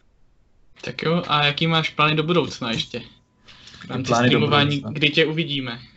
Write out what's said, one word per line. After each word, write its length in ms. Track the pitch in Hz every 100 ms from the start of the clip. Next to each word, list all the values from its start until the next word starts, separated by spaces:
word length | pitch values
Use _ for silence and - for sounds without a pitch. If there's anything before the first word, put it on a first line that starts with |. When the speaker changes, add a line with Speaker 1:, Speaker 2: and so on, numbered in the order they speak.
| _ _ _ _ _ _ _ -
Speaker 1:
Tak 220 | - -
jo, 200 | 156 170 -
a 180 | 147 147
jaký 220 | 143 165
máš 220 | 160 160
plány 260 | - 151 156
do 80 |
budoucna 480 | 156 175 131 - 120
ještě? 280 | 113 - 120
V 920 | 110 _ _ _ - - - - -
rámci 180 | 127 131
Speaker 2:
Plány 220 | 117 123
do 0 |
Speaker 1:
streamování, 460 | 147 147 147 143 143
Speaker 2:
budoucna. 160 | 107
Speaker 1:
kdy 180 | 143 147
tě 160 | 147 151
uvidíme? 540 | 160 147 143 127 120 -